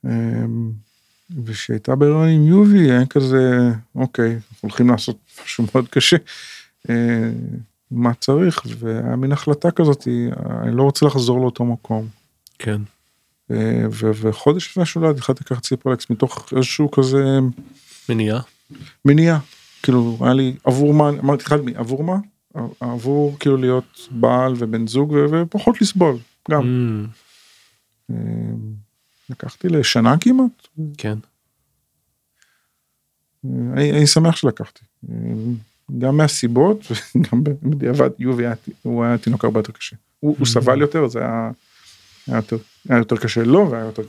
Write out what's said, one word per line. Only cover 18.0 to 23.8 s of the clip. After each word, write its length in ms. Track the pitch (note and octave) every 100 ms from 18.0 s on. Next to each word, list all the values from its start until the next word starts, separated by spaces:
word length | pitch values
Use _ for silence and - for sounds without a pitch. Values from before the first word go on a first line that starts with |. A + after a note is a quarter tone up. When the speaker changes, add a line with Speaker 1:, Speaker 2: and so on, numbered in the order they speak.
| -
Speaker 2:
מניעה? 300 | A2+ G#2+ A2+ B2+ _ _ - - _ C#3
Speaker 1:
מניעה. 340 | D3 E3 D#3 C3+ - _ _
כאילו, 340 | - B2 A#2 A2+
היה 120 | B2
לי, 220 | C3 C3 C3
"עבור 300 | - C3 D3
מה?" 160 | D3 D3
אמרתי, 340 | C#3+ C3+ C#3+
"אחד 180 | - D3
מי, 100 | B2+ A#2+
עבור 280 | A#2 C3+
מה?" 120 | D#3+ F#3+ G#3 _ _ D#3
ע-, 40 | A#2+ - B2
עבור, 460 | A#2+ A#2+ C#3+ D3 C#3+
כאילו, 180 | C#3+ C3+
להיות 500 | B2+ B2+